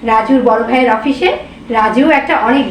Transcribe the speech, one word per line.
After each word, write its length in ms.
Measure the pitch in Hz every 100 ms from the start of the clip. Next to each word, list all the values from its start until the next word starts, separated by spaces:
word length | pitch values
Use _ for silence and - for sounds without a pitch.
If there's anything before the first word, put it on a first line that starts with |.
রাজুর 380 | 226 220 220 269
বড় 220 | 233 220
ভাইয়ের 280 | 233 254 254
অফিসে 460 | 220 285 262 359 - - - -
রাজু 400 | 226 214 233 294
একটা 280 | 294 277 302
অনেক 280 | 220 269 220